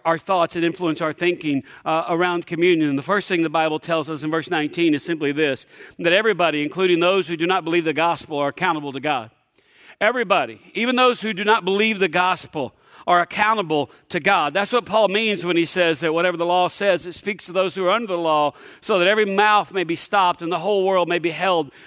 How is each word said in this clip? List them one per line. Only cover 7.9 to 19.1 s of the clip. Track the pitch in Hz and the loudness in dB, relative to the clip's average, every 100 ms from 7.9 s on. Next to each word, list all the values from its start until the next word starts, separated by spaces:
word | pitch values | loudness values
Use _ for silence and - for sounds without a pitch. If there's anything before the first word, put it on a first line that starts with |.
gospel, | 147 170 156 - 147 | 0 0 -2 -4 -4
are | 143 | -4
accountable | - 180 156 143 | -2 -2 -2 -6
to | 135 | -6
God. | 147 135 110 _ _ _ _ _ - - | -4 -4 -6 _ _ _ _ _ -20 -2
Everybody, | 208 247 202 185 120 107 - | 0 0 0 0 0 -8 -10
even | 190 240 247 | -4 0 4
those | 254 226 | 2 2
who | 214 | -4
do | 190 | -2
not | 208 220 180 | 2 2 2
believe | 196 220 202 | 0 0 2
the | 185 | 0
gospel, | 170 180 175 - 156 123 - _ - - | 2 0 -2 -6 -6 -6 -8 _ -8 2
are | 175 | 2
accountable | 170 196 214 220 165 151 131 - _ | 2 0 0 0 0 -2 -2 -10 _
to | 175 | -2
God. | 185 190 151 | 2 2 2
That's | 170 202 | -2 0
what | 240 175 | -2 0
Paul | 214 202 | 2 2
means | 208 220 202 175 | 2 0 -2 0
when | 170 | 0
he | 160 | 0
says | 185 170 156 | 0 0 0
that | 160 | -2
whatever | 165 180 170 | 0 0 0
the | 170 | 0
law | 180 175 | 2 0
says, | - 202 175 175 | 0 0 0 -2
it | |
speaks | - 202 196 - | -8 -8 -8 -6
to | |
those | 180 185 | -2 -2
who | 190 180 | -2 0
are | |
under | 220 220 | 0 -2
the | 175 | -4
law, | 165 151 147 - - - | 0 2 0 -4 -16 -16
so | - 196 | -2 2
that | |
every | 180 | 4